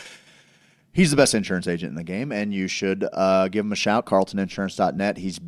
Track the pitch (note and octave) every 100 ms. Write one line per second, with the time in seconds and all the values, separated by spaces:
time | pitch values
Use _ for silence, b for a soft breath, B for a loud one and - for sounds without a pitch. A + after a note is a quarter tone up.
0 | B B B B B B B B B -
1 | F3 C#3+ C3+ A2 F#2+ F2+ F2+ F2 E2 D2
2 | E2+ F#2+ C#3+ G#2 G#2 G2 F#2 - G2 F#2+
3 | G2 - F#2+ F#2+ F#2+ G#2 G#2 G2+ G#2+ A2
4 | - F#2+ F#2+ G2+ F#2+ - F#2+ - F#2 D2
5 | G2+ F2 F#2 E2